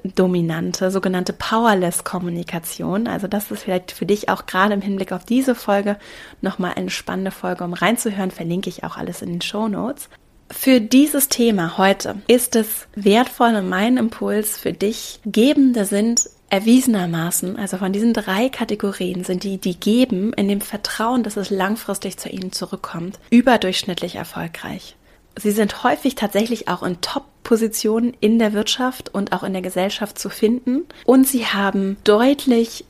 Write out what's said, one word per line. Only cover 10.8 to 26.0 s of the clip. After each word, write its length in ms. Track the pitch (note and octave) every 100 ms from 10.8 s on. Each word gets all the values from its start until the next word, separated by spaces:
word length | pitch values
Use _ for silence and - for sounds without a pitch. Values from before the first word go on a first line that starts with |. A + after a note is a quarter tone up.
| G#3+ B3+ D4+ D4 -
Thema 500 | - A#3 G#3 E3 -
heute 380 | F#3+ G3 - G#3 -
ist 280 | B3 - A#3
es 320 | G#3+ - -
wertvoll 640 | - G3 G#3+ B3+ - A#3 A3
und 120 | F#3
mein 300 | F#3 A3 B3+
Impuls 640 | A3+ - G3+ G3+ G#3+ -
für 140 | G3
dich, 460 | F3 G3+ A#3 - - G#3+
Gebende 600 | G3 B3+ D4 C4+ A#3+ G3+
sind 440 | G3+ A3+ A#3 - _ -
erwiesenermaßen, 1040 | G3 A3 B3+ B3+ G#3+ F3+ E3 E3 - F3+ G3+
also 200 | G3 G3
von 160 | F#3+
diesen 200 | G3+ A#3
drei 360 | A3+ G3+ F#3+ C4
Kategorien 760 | - A3+ G#3 G3+ F#3+ F#3 F#3
sind 200 | F3+ F#3
die, 140 | G3 F#3+
die 220 | F#3 F3
geben, 540 | - A3+ B3+ F#3 G#3
in 140 | A3 G3
dem 140 | G3+
Vertrauen, 640 | - G3+ - - A3 B3+
dass 120 | G#3+ G3+
es 140 | G3
langfristig 680 | G3 F#3+ A3+ - G3 G3 -
zu 120 | -
ihnen 220 | F#3+ F#3
zurückkommt, 680 | - F3+ F#3+ - E3+ F3 - -
überdurchschnittlich 840 | A#3 A#3+ A#3 F#3 F#3 - F3 F3 -
erfolgreich. 800 | E3+ F3 E3 E3 - F#3+ - - _ _ _ -
Sie 140 | G#3
sind 340 | G#3 G3+ -
häufig 300 | B3 D4+